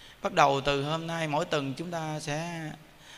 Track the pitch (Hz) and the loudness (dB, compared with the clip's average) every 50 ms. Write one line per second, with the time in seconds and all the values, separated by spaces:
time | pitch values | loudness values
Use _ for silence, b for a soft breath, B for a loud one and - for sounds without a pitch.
0 | B B B B - 196 190 175 151 139 139 139 127 143 143 143 139 147 160 160 | B B B B -6 -2 6 6 6 8 6 4 2 2 2 2 2 0 -2 -2
1 | 165 165 165 165 160 151 143 151 175 180 - 151 139 139 131 - 165 185 175 165 | -2 -4 -4 -2 -2 0 0 0 0 2 0 0 0 -2 -4 -6 -6 -6 -6 -6
2 | 160 156 151 156 156 151 143 151 165 175 170 165 160 151 151 - - - - B | -4 -4 -6 -6 -4 -4 -4 -4 -4 -6 -6 -6 -8 -8 -10 -12 -16 -20 -20 B
3 | B B B | B B B